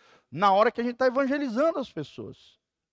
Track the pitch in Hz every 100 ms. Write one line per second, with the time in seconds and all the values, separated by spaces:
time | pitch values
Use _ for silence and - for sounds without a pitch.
0 | _ _ _ 147 202 196 233 233 240 233
1 | 262 247 269 294 277 220 320 330 247 -
2 | 143 - 104 - - _ _ _ _